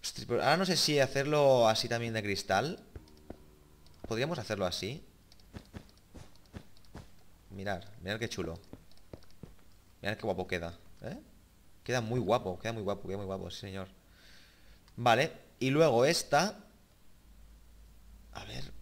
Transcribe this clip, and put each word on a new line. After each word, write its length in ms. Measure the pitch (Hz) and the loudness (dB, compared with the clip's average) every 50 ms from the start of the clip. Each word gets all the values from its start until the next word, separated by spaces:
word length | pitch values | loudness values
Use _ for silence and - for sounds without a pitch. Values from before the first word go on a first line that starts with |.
| - | -8
Ostras, 220 | - - - - | -8 -8 -8 -4
pero 160 | - - - 78 | -2 0 2 4
ahora 140 | 127 151 | 4 4
no 80 | 170 190 | 4 2
sé 100 | 185 175 | 0 2
si 240 | 147 - 160 147 143 | 2 2 2 4 4
hacerlo 680 | 131 127 - 139 135 147 151 147 143 139 131 123 117 110 | 2 2 2 -2 0 2 4 6 8 8 8 8 8 6
así 180 | 110 - - | 6 4 0
también 260 | 117 117 117 117 117 113 | 0 -2 -2 -2 -2 -2
de 80 | 110 | -2
cristal. 600 | 104 104 98 - - - 95 98 123 156 208 - - - - - - - - - - - - - - - - - - - - - - - - - - | 0 0 -2 -2 0 2 2 2 2 0 -4 -8 -12 -16 -16 -18 -16 -16 -20 -20 -18 -18 -18 -18 -18 -20 -20 -20 -20 -20 -20 -20 -20 -20 -20 -18 -6
Podríamos 320 | - 117 113 131 156 175 | -4 -2 -2 0 -2 -2
hacerlo 280 | 143 110 - 110 101 95 | -6 -4 -4 -2 -2 0
así. 360 | 90 90 - 90 101 135 180 - - - - - - - - - - - - - - - - - - - - - - - - - - - - - - - - - - - - - - - - - - - - - - - - - - | -2 -2 -4 -6 -6 -8 -10 -14 -18 -20 -20 -20 -20 -20 -20 -20 -18 -18 -18 -18 -16 -18 -18 -18 -18 -20 -20 -20 -20 -20 -20 -18 -18 -20 -20 -20 -18 -18 -18 -16 -16 -20 -20 -20 -18 -18 -18 -18 -18 -20 -20 -20 -20 -20 -20 -20 -16
Mirad, 340 | 98 98 95 101 98 90 - - - - | -12 -8 -6 -4 -4 -6 -8 -12 -16 -12
mirad 180 | 85 92 107 110 | -6 -6 -4 -4
qué 80 | 117 | -4
chulo. 320 | 110 - - 87 82 82 90 - - - - - - - - - - - - - - - - - - - - - - - - - - - - | -6 -4 -6 -6 -6 -8 -10 -12 -18 -20 -18 -18 -20 -20 -20 -16 -18 -18 -16 -16 -18 -16 -16 -16 -18 -18 -20 -20 -20 -20 -20 -20 -20 -20 -8
Mirad 160 | - 98 110 | -6 -6 -6
qué 60 | - - | -4 -2
guapo 220 | 110 92 87 90 | -4 -2 -2 -2
queda, 320 | 87 92 87 82 85 87 - - - - - - | -4 -4 -4 -4 -8 -10 -14 -18 -20 -18 -12 -12
¿eh? 140 | 117 190 285 320 - - - - - - - - - - - - | -12 -12 -12 -16 -20 -20 -20 -20 -20 -20 -20 -20 -20 -20 -14 -6
Queda 140 | - 120 127 | -2 -2 -2
muy 180 | 113 107 120 127 | -2 0 -2 -2
guapo, 400 | 107 90 113 123 113 92 90 - | 2 2 2 2 2 -4 -6 -4
queda 140 | - 113 117 | -6 -6 -6
muy 100 | 113 98 | -4 -4
guapo, 240 | 98 98 - - | -4 -4 -4 -6
queda 80 | 92 95 | -8 -6
muy 100 | 101 101 | -6 -6
guapo, 240 | 95 95 95 92 87 | -6 -6 -6 -8 -10
sí 120 | - - | -10 -10
señor. 260 | - 101 95 95 92 92 - - _ - - - - - - - - - - - - - - - - - - | -12 -10 -10 -10 -10 -12 -14 -20 _ -20 -20 -20 -20 -20 -20 -20 -20 -20 -20 -20 -20 -20 -20 -20 -20 -18 -10
Vale, 340 | - 120 123 113 117 151 160 - - - - - | 0 4 6 6 6 4 0 -2 -12 -20 -20 -6
y 120 | - 127 131 | -2 0 2
luego 340 | 135 151 165 151 117 117 127 | 6 6 6 6 8 6 6
esta. 560 | 151 170 165 - - 147 143 175 214 214 - - - - - - _ - - - - - - - - - - - - - - - - - - - - - - - - - - - - - | 6 4 2 0 2 4 4 4 2 -2 -8 -18 -20 -20 -20 -20 _ -20 -20 -20 -20 -20 -20 -20 -20 -20 -20 -20 -20 -20 -20 -20 -20 -20 -20 -20 -20 -20 -20 -20 -20 -20 -20 -20 -16 -14
A 100 | - - | -14 -12
ver. 300 | - - - - - - - | -10 -8 -8 -8 -8 -10 -14